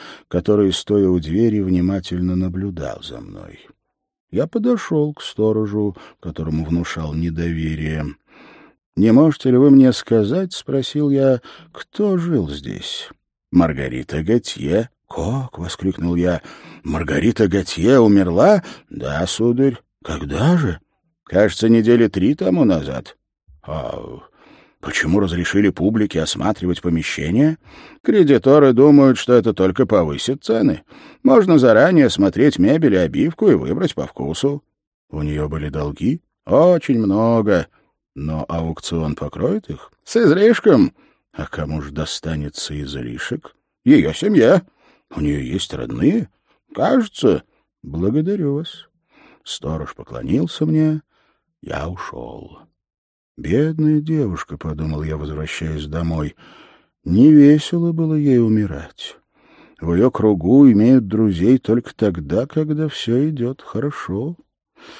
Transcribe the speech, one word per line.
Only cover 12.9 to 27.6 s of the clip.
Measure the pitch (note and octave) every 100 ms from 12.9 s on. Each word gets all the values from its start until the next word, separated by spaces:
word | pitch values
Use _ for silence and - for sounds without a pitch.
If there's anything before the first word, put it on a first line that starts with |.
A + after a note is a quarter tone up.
| - - - _ _ _
«Маргарита | F2 E2 C2+ C2 B1 - D#2
Готье». | D#2+ A#2+ - - C#2 F#2+ A#2 _ _
«Как?» — | - E2 C3 B2+ -
воскликнул | E2+ - F#2+ F#2 F2
я. | F2 F2+ E2+ - - - -
«Маргарита | - D#2 D#2+ C#2+ F#2 - G#2
Готье | G2 F2 - F#2+ C3+
умерла?» | A2+ G2+ F2+ E2+ D#3 G#3 - - _
«Да, | - C2 D2 F#2
сударь». | - A#2 A#2+ C3+ A#2 _ _
«Когда | - E2 C#2+ C#2+ C3+ F3
же?» | C3 D#2+ _ _ _ _
«Кажется, | - F#2 G#2 - A2+
недели | A#2 A2 A#2+ A2+
три | G2+ G2
тому | D3+ F#3 F3
назад». | B2 E2+ C#2 C2 - _ _ _ _ _
«А | - D#2 C2 - - - - _ _ _ _ _
почему | - - D#2 G2
разрешили | G2 F2 E2+ G2 G#2
публике | - F2+ A2+ G#2 E2+
осматривать | D#2+ - F#2+ G#2+ F2+ F2
помещение?» | F2+ E2 D#2 - D2+ G2+ D3+ D#3+